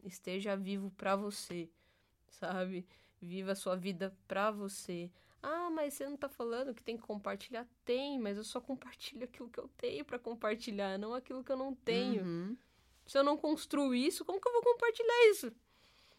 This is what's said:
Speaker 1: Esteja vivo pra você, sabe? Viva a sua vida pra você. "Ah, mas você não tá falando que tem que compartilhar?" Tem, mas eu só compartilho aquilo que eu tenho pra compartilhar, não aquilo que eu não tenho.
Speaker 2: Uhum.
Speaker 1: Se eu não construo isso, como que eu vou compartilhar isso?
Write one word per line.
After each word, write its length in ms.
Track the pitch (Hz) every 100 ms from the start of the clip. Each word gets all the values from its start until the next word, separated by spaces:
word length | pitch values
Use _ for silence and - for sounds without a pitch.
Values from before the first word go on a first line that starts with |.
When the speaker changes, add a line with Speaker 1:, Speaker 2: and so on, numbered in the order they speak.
Speaker 1:
Esteja 520 | 196 - 185 190 208 196
vivo 360 | 190 202 196
pra 240 | 190 196 196
você, 520 | 208 202 - 175 165 _ _ _ _ _ _
sabe? 580 | - 175 185 185 185 180 - _ _
Viva 320 | 175 185 190
a 40 | 196
sua 200 | 190 185
vida 400 | 190 175 190 190 -
pra 220 | 190 214
você. 580 | 208 196 - - 175 175 - - -
"Ah, 260 | 277 330 349
mas 240 | 320 294
você 140 | - 277
não 80 | 285
tá 120 | 277
falando 440 | - 233 233 277
que 80 | 226
tem 120 | - 233
que 60 |
compartilhar?" 640 | - 208 202 196 - 233 247 _
Tem, 320 | - 247 277 269
mas 180 | 208 202
eu 80 |
só 160 | 214 247
compartilho 640 | 247 262 - - - 226
aquilo 240 | 240 - 240
que 80 | -
eu 80 | 269 -
tenho 280 | 247 -
pra 120 | 294 240
compartilhar, 800 | 233 233 214 226 233 202 196 190
não 160 | 214
aquilo 280 | 254 - 262
que 60 | 247
eu 40 | 262
não 180 | 269
tenho. 480 | 254 - 233 254 214
Speaker 2:
Uhum. 320 | 180 170 185 254 _ _ _ _ -
Speaker 1:
Se 120 | 277
eu 40 |
não 120 | 277 302
construo 560 | 302 302 - 294 277
isso, 300 | 247 294 -
como 160 | 330 392
que 80 | 494
eu 40 |
vou 100 | 480
compartilhar 680 | 480 480 466 453 453 480 453
isso? 220 | 392 240 - _ _ - - -